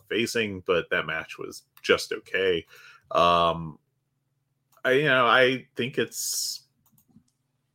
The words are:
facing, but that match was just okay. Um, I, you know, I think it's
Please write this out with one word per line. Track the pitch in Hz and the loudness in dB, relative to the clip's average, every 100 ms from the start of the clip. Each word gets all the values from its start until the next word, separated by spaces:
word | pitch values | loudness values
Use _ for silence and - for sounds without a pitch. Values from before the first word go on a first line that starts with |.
| - | -6
facing, | 104 113 117 107 92 98 | -4 -2 -2 -4 -4 -2
but | 87 - | -2 0
that | 90 | -4
match | 78 80 - - | -2 -6 -8 -14
was | - - - _ | -14 -16 -20 _
just | - 87 - | 0 0 0
okay. | - - 92 95 85 - - - - - | -10 -6 -2 0 -2 -6 -18 -20 -20 -4
Um, | 80 87 85 85 82 80 - _ _ _ _ _ _ _ _ _ _ | 0 2 4 2 -2 -8 -16 _ _ _ _ _ _ _ _ _ _
I, | 131 | 0
you | 135 | 2
know, | 151 127 117 | 4 4 6
I | 123 127 127 - - | 6 4 2 -6 -6
think | 120 - | -4 -4
it's | - - - - - - _ _ _ _ _ _ _ _ _ _ _ | -4 -6 -6 -6 -6 -10 _ _ _ _ _ _ _ _ _ _ _